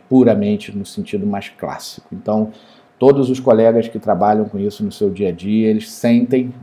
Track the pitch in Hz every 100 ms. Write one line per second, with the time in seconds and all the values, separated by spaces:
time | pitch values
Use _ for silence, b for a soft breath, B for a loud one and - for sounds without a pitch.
0 | - 131 127 120 104 104 - 101 98 -
1 | 95 101 104 101 - - 71 - - -
2 | - 92 - 107 110 B B B B -
3 | 127 139 127 131 131 110 113 117 113 107
4 | 110 92 101 107 104 101 101 - 104 -
5 | 101 92 98 82 98 110 110 107 - -
6 | 120 120 123 131 123 -